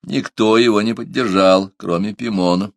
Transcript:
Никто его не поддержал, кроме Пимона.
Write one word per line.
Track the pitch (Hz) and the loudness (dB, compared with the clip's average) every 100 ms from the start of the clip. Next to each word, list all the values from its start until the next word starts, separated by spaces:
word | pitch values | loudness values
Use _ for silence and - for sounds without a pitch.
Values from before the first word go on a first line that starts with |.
Никто | - 139 - - 110 113 | -6 -6 -6 0 2 4
его | 120 104 | 4 2
не | 110 | 0
поддержал, | 113 113 131 117 95 95 95 98 _ | -6 -8 -4 -2 2 4 4 0 _
кроме | - 85 104 | -6 -4 -4
Пимона. | 101 120 98 90 90 98 | -8 -6 -2 0 0 -4